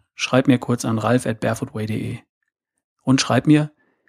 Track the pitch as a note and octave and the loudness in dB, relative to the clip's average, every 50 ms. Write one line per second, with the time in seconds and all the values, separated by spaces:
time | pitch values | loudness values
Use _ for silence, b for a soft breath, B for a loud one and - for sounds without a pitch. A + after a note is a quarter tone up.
0 | _ _ _ - - - - C3 - - B2 A#2+ - - A#2+ A#2+ - B2 A2+ A2 | _ _ _ -10 -6 0 2 2 4 4 2 2 2 -4 -4 -4 -2 -4 -4 -2
1 | A2 A2 B2 B2+ - B2 A2+ - - A#2 A#2 - - - - A2 G#2+ G#2+ G#2+ G#2+ | 0 0 0 0 0 -2 -6 -4 -4 -4 -4 -4 -8 -10 -8 -8 -6 -6 -6 -6
2 | A2 A2 A2+ - _ _ _ _ _ _ _ _ _ _ _ _ _ _ _ _ | -6 -8 -10 -12 _ _ _ _ _ _ _ _ _ _ _ _ _ _ _ _
3 | - - C3 C3+ - - A2+ C3 - D#3 D3+ D3+ D3+ D3 _ _ _ _ _ _ | 0 0 0 2 2 2 0 2 4 4 4 4 2 -2 _ _ _ _ _ _
4 | _ | _